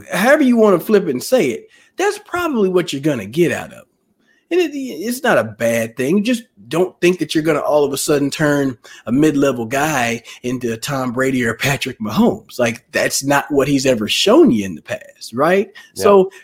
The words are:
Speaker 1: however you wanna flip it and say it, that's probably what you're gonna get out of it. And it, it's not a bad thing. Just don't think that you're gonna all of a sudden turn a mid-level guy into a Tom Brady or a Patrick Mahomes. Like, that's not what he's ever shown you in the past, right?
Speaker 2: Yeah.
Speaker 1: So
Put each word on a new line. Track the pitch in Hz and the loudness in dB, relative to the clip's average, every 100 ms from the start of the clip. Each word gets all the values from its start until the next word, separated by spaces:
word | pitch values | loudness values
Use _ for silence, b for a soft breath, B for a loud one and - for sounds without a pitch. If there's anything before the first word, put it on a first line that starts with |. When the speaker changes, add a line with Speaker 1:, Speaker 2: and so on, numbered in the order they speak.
| - | -8
Speaker 1:
however | 175 220 302 | -2 2 4
you | 262 240 | 4 4
wanna | 214 180 | 4 4
flip | - 208 | 2 2
it | 175 | 2
and | 123 | -4
say | - 262 151 | 0 0 0
it, | 110 - b b - | -2 -10 b b -4
that's | 381 403 | -2 -2
probably | - 359 339 254 190 | -6 -6 -2 0 2
what | 180 170 | 2 -2
you're | 139 | -2
gonna | 147 135 98 | -2 -2 -4
get | 127 170 | 0 0
out | 107 82 | 0 -8
of | 62 | -16
it. | - _ _ _ _ _ _ | -20 _ _ _ _ _ _
And | 349 | -2
it, | 330 285 | -2 -4
it's | 262 151 208 247 | -10 -8 -8 -4
not | 247 156 | 0 0
a | |
bad | 110 110 117 117 113 - | 0 -4 -2 -2 -4 -4
thing. | 131 196 | 0 0
Just | 208 240 - _ 101 | 0 -4 -6 _ -8
don't | 156 185 - | -2 -2 0
think | 180 180 | 0 0
that | 151 | -2
you're | 160 | -2
gonna | 156 147 | 0 0
all | 117 147 | 0 2
of | 143 | 2
a | 139 | -2
sudden | - 147 143 | -2 0 0
turn | - 156 143 139 127 B B - | 0 0 0 -2 -6 B B -4
a | |
mid-level | 123 156 143 139 123 113 | 2 2 2 0 0 -4
guy | 135 151 147 120 113 B B | -4 -2 -2 -2 -4 B B
into | 123 127 123 | -8 -6 -6
a | 113 | -6
Tom | - 139 127 | -6 -6 -4
Brady | 117 135 131 | -2 -2 0
or | 117 | -2
a | 110 | -2
Patrick | 135 135 - 120 | -2 -2 -6 -8
Mahomes. | 107 107 226 - - - | -4 2 2 2 -6 -2
Like, | 120 117 - | -2 -2 -6
that's | - 127 - | -2 -2 -2
not | 139 143 139 | 0 0 2
what | 143 135 | 0 0
he's | 143 131 | 0 2
ever | 123 104 | 0 -2
shown | - - 254 302 | -2 4 6 6
you | 113 98 | 4 -2
in | 78 | -8
the | |
past, | - - - - - | -10 -12 -12 -20 -12
right? | 113 151 190 220 B B - | -2 2 2 -2 B B -2
Speaker 2:
Yeah. | |
Speaker 1:
So | 98 196 190 B | 4 4 4 B